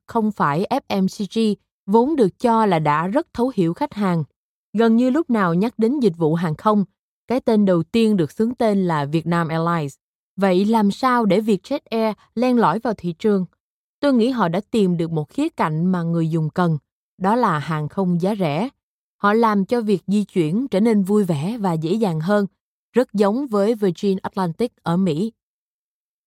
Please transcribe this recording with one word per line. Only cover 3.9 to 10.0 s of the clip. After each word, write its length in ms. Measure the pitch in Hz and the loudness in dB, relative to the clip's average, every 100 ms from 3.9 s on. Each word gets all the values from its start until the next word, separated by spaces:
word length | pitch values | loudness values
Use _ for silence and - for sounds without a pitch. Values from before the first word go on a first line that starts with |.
hàng. 300 | 202 196 170 143 _ _ _ _ | -2 -2 -2 -4 _ _ _ _
Gần 220 | 202 226 226 | 0 2 4
như 140 | 254 | 2
lúc 200 | 285 320 | 0 0
nào 240 | 220 180 | 0 0
nhắc 200 | 170 226 - | 0 -2 0
đến 220 | 220 294 | -2 2
dịch 180 | 214 165 | 0 0
vụ 180 | 156 165 | 0 0
hàng 200 | 175 151 | -2 -2
không, 300 | 214 214 180 _ _ _ - | 0 0 0 _ _ _ -6
cái 120 | 247 | -4
tên 260 | - 214 196 | 0 2 4
đầu 180 | 175 | 2
tiên 340 | 165 233 220 202 | 0 2 2 2
được 140 | 147 | 0
xướng 240 | - 226 247 | -2 -4 0
tên 320 | 226 202 175 | 0 0 0
là 180 | 156 143 | -2 -2
Vietnam 420 | 160 165 170 165 | -4 -2 -2 -2
Airlines. 480 | 165 170 170 143 - | -2 -2 -2 -4 -10